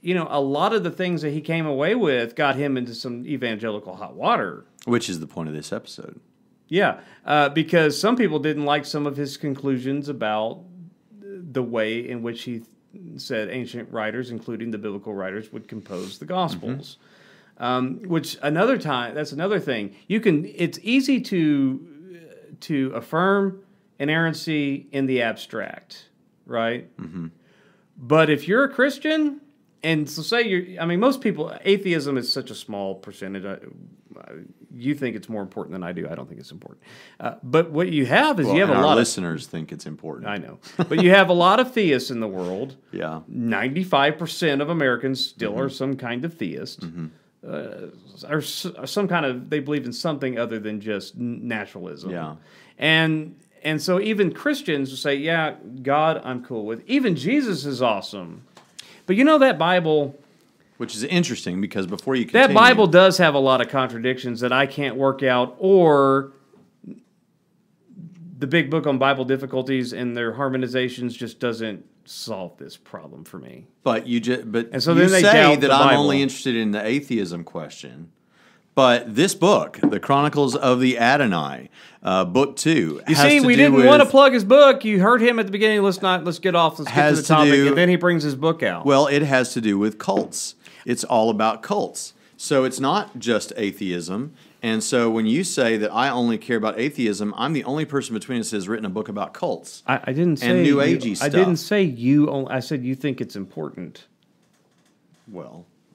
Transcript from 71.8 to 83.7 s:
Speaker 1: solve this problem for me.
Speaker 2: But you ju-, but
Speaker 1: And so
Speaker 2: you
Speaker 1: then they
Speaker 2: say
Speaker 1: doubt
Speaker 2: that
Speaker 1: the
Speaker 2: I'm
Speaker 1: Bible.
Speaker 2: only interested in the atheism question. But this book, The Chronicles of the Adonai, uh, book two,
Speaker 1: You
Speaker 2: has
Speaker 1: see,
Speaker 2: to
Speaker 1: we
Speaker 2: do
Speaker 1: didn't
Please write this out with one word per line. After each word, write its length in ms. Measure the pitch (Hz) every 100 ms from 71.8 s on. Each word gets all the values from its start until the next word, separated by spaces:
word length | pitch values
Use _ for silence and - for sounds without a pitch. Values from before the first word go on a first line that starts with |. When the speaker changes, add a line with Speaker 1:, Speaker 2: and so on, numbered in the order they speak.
| - _ _
Speaker 1:
solve 500 | - - 101 87 _
this 180 | 69 -
problem 480 | _ 98 76 69
for 140 | 85 92
me. 280 | 65 64 85 _
Speaker 2:
But 240 | - 113 120
you 140 | 120
ju-, 240 | 113 123
but 240 | 113 110 117
Speaker 1:
And 100 | 127
so 100 | 123
Speaker 2:
you 80 | 170
Speaker 1:
then 100 | 180
they 120 | 190
Speaker 2:
say 100 | 175
Speaker 1:
doubt 280 | 151 147 147
Speaker 2:
that 80 | 135
Speaker 1:
the 60 |
Speaker 2:
I'm 140 | 135 139
Speaker 1:
Bible. 140 | 135
Speaker 2:
only 200 | 147 139
interested 320 | 139 - 139 117
in 160 | 110
the 120 | 104
atheism 600 | 107 135 139 117 95 85
question. 640 | 85 85 73 - 67 64 85 _ _ _ _ _ _
But 400 | - 127 120 113
this 220 | 107 185 190
book, 420 | 170 165 76 -
The 180 | - 101
Chronicles 560 | - 139 147 147 139 123
of 240 | 131 123
the 180 | 127 117
Adonai, 720 | 117 143 127 85 71 67 69 - - _
uh, 220 | 95 92
book 320 | 90 101 135 -
two, 440 | 151 160 82 71 -
Speaker 1:
You 80 |
Speaker 2:
has 160 | 160 269
Speaker 1:
see, 80 | 294
Speaker 2:
to 60 | 254
Speaker 1:
we 80 |
Speaker 2:
do 80 | 240
Speaker 1:
didn't 120 | 285